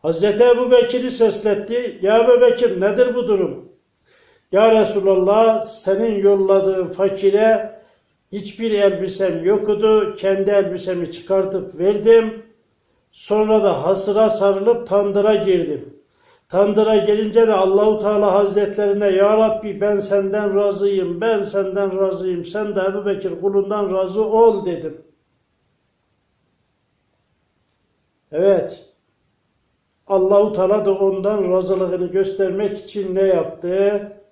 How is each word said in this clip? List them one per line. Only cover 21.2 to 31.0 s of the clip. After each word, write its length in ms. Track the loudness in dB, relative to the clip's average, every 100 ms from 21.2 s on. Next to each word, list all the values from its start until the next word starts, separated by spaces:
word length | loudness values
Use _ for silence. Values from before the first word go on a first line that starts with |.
ben 200 | -2 -2
senden 580 | -2 -4 -4 -4 -4 -2
razıyım. 460 | -2 -2 -6 -6 -6
Sen 300 | -8 -4 -4
de 40 |
Ebu 260 | -4 -4 -6
Bekir 360 | -6 -6 -4
kulundan 520 | -2 -2 -2 -4 -4
razı 300 | -4 -4 -4
ol,' 420 | 0 4 4 2 -6
dedim." 360 | -8 -10 -14 _ _ _ _ _ _ _ _ _ _ _ _ _ _ _ _ _ _ _ _ _ _ _ _ _ _ _ _ _ _ _ _ _
Evet. 520 | -2 2 0 -2 -14 _ _ _ _ _ _ _ _ _ _ _ _ -4
Allahu 460 | -2 2 2 2
Teala 320 | 0 0 0 0
da 60 |
ondan 600 | 0